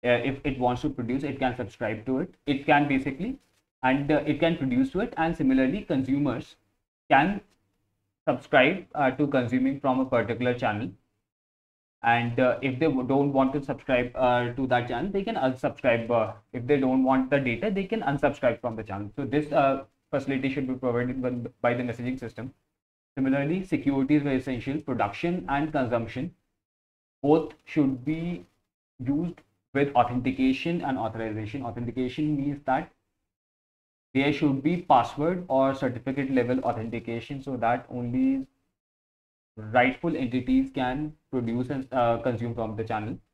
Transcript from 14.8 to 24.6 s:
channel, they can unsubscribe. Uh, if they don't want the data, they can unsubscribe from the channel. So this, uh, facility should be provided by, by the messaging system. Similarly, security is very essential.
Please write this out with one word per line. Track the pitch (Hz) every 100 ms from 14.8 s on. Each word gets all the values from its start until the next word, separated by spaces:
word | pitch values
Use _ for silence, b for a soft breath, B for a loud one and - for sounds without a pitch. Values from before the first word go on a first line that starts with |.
| 117
channel, | 123 185
they | 196
can | 196 220
unsubscribe. | 131 127 147 - - 117 113
Uh, | 120 107 - _
if | 123 120
they | 143
don't | 131 131 131
want | 131 131
the | 143
data, | 131 117 220
they | 196 190
can | 226
unsubscribe | - 147 143 143 127 117
from | 123 113
the |
channel. | 110 98 104 -
So |
this, | 127 139 151
uh, | 151 139 135 - _ _
facility | 143 135 135 135
should | 135 131
be |
provided | 127 131 120 123 131
by, | 127 123 117 _
by | 120
the | 127
messaging | 123 113 123 127
system. | 113 - 127 - _ _ _ _ _ -
Similarly, | 135 135 143 180 185
security | 147 143 135 135 151
is |
very | 143 131
essential. | 131 123